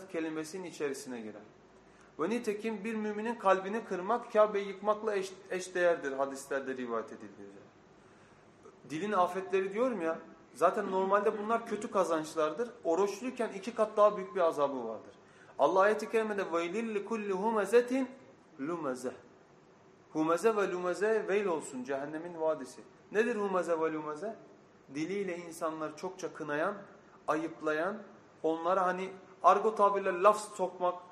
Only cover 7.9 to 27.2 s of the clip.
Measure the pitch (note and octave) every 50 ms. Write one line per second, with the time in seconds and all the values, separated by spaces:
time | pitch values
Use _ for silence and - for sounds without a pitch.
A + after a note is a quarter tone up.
7.9 | - - - - - - - - - - - - - - - - - - - A#2+
8.9 | C#3+ D#3+ F#3+ G#3+ G#3 F#3 F3+ F3 F3+ F#3+ F#3+ F#3+ F#3+ F#3+ F#3+ F#3+ F#3+ A3 B3+ C4
9.9 | A#3 F#3+ E3 D#3+ E3 E3 - - - - - - - - D#3 F#3 F#3 G#3 G3+ F#3+
10.9 | F#3+ F#3 F#3+ F#3+ G3 G#3 G#3 A3 G#3 G#3 G#3 G#3+ A#3 - - - G#3+ G#3 A#3 G#3+
11.9 | - G3 F3 D#3+ E3 D#3 D#3 - - D#3+ D3+ D#3 D#3+ - A#3+ A#3 - - - E3
12.9 | E3 F3+ G3+ G3+ - - B3 B3+ B3 - A3+ G3 F#3 F#3+ - A#3 A3 A3 G#3+ G#3+
13.9 | - G#3+ G#3 G#3 - F#3 F#3+ F#3+ F#3+ F#3+ E3+ E3 C#3+ D3 C#3+ C3+ C3 B2+ A#2 A2
14.9 | A2 G2+ - - - - - - - - - - - - C3+ D#3 F3+ F#3+ F#3+ G#3+
15.9 | G#3+ G#3+ A3 G#3+ - A3+ A3 G#3+ G#3 G3 F3+ D3+ E3 E3+ E3+ F3 F3+ A3+ A#3 A3+
16.9 | G#3+ G3+ G3 G3 A3+ G#3+ G#3 G3+ F#3+ F#3 G3+ A3+ A#3 - F#3+ G3 A#3 A#3+ A#3+ B3
17.9 | B3+ C4+ C4 - - - - - - - - - - - C3+ D#3 F3 E3 D3+ C3+
18.9 | B2+ B2 A#2+ A#2+ G2 - - - - - - - - - - - - - - -
19.9 | - - - - - D#3 D#3 D#3+ E3+ F3 G3+ A3+ A3 G#3 G3 F#3 F3+ F3+ F3+ F3+
20.9 | F3 E3+ G3+ G#3+ A3+ G#3+ F#3 E3 F#3+ G#3+ G3+ F#3 E3 D3 C3+ - C3+ B2+ B2 C3+
21.9 | C#3 C3+ C#3+ D3+ D#3 D#3 E3+ F3+ F3 D#3+ D#3+ D#3+ D#3 C#3 B2+ B2 - A2+ - -
22.9 | - - - - E3+ G#3 A#3 B3 A3+ G#3 G3+ G3 F#3 F3+ E3 E3+ E3+ D#3 D#3+ D#3+
23.9 | D#3 D#3 D3+ D3+ D3+ D3+ F#3+ A3+ A3 - - - - - - - - - - -
24.9 | C3+ D3 D#3+ E3+ G3 G3+ G3 F#3 E3+ F3 F3 E3+ D#3+ - E3+ D#3+ D#3 D#3+ D#3 D3
25.9 | D3+ - F#3+ F3+ - - E3 D3 - - D#3 D3 D3 D3+ E3 G3 G#3 - - -
26.9 | - - - - - -